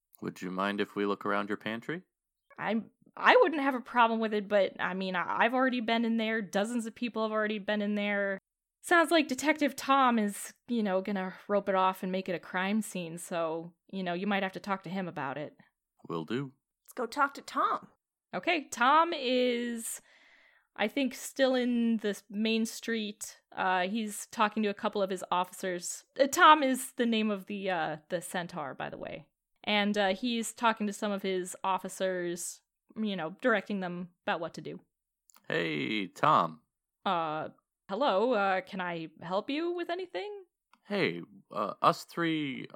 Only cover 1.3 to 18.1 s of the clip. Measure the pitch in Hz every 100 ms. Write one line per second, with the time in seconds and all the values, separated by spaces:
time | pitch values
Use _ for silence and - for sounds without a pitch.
1.3 | 101 101 104 107 117 - 170 - _ _
2.3 | _ _ - 180 220 - _ _ - 196
3.3 | - 349 320 269 254 - 240 226 226 220
4.3 | 208 196 208 190 - 180 185 190 185 165
5.3 | 131 226 254 262 247 220 233 226 226 220
6.3 | 220 185 196 220 240 220 - 240 220 220
7.3 | 214 214 214 196 214 208 208 208 202 196
8.3 | 196 _ _ _ _ - 349 311 339 -
9.3 | 254 285 302 285 - - 269 262 233 208
10.3 | 196 - - - 240 208 185 190 196 185
11.3 | - - 202 202 190 190 190 190 190 190
12.3 | 165 - 185 190 214 - 185 165 170 -
13.3 | 170 165 165 170 - _ 190 180 175 202
14.3 | 196 190 180 202 196 160 190 175 165 139
15.3 | 139 147 - _ _ _ _ - 82 78
16.3 | 120 139 - _ _ - - 233 285 277
17.3 | 277 - 277 415 - - _ _